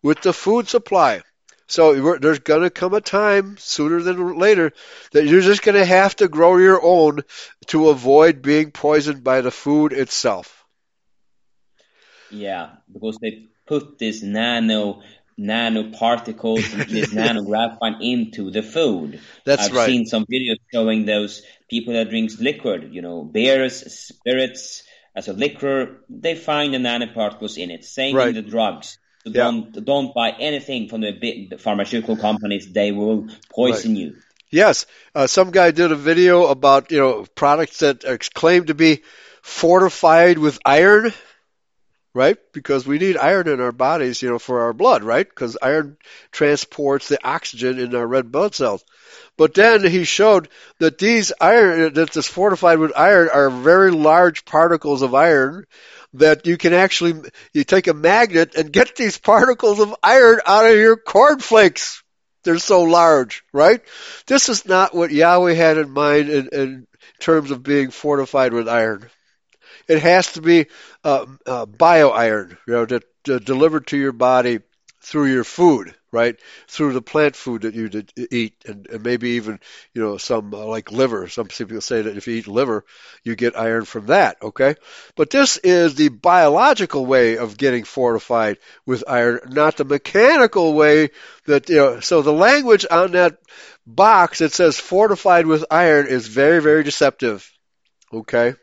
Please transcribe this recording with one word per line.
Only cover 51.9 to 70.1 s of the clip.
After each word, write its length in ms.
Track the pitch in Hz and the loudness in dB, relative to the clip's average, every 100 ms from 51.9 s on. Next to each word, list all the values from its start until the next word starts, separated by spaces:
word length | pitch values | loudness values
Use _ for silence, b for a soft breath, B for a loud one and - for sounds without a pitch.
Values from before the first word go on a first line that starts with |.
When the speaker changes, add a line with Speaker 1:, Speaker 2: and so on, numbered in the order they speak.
Speaker 1:
that 180 | 143 160 | 0 -2
this 160 | 160 - | -4 -8
fortified 520 | - 202 185 175 165 | -2 -2 2 2 2
with 120 | 156 135 | 0 2
iron 320 | 170 202 165 | 4 4 4
are 200 | 135 139 | 2 0
very 420 | 127 135 185 190 | 0 4 4 4
large 520 | 165 151 165 180 160 | 4 4 4 2 0
particles 580 | - 156 170 165 151 139 | -4 0 2 0 -2 -4
of 140 | 135 131 | 0 2
iron 500 | 170 147 131 175 - b b b b | 2 2 0 -6 -20 b b b b
that 320 | 131 156 151 170 | 2 4 4 0
you 120 | 170 | -2
can 160 | 170 | 2
actually, 400 | 175 190 - 170 160 139 b b | 2 2 0 -4 -6 -12 b b
you 100 | 151 | -6
take 240 | - 190 180 | 0 0 0
a 60 | |
magnet 640 | 151 160 208 233 170 165 160 | 0 2 2 2 0 0 -4
and 180 | 156 | -2
get 220 | 170 254 - | 0 0 -2
these 220 | 226 - | -6 -4
particles 600 | - 214 254 247 226 202 | 2 4 4 2 0 0
of 160 | 208 226 | -2 0
iron 380 | 185 262 233 226 175 | 2 6 6 4 2
out 240 | 202 226 | 4 6
of 80 | 214 | 6
your 200 | 220 220 | 6 2
cornflakes. 1080 | - 196 285 285 - 220 196 - - - _ _ _ _ | 2 4 4 4 2 4 4 2 -12 -14 _ _ _ _
They're 160 | - 165 | -4 -4
so 240 | - 190 | 2 2
large, 600 | 170 170 170 151 120 - _ | 4 4 4 2 0 -10 _
right? 280 | 143 160 240 _ B B B - | 2 4 2 _ B B B -2
This 220 | 269 262 | 0 0
is 160 | 220 - | -4 0
not 280 | 185 190 | 0 0
what 180 | 175 170 | 0 -2
Yahweh 420 | 147 170 180 180 | 2 4 4 2
had 240 | 165 165 156 | 2 2 2
in 140 | 147 | -2
mind 380 | 135 147 147 147 | -2 2 2 0
in, 200 | 147 135 | -4 -4
in 360 | 143 135 131 123 _ b _ | -6 -6 -8 -20 _ b _
terms 320 | - 160 143 | 0 0 0
of 120 | 135 | -10
being 260 | 135 143 131 | -2 -2 -2
fortified 640 | - 147 143 135 139 131 | -6 -4 -4 -2 0 0
with 140 | 117 113 | -2 -2
iron. 420 | 117 113 101 117 _ _ _ _ _ b b - | -2 -2 -4 -14 _ _ _ _ _ b b -2
It 140 | 160 | 2
has 320 | 160 | 4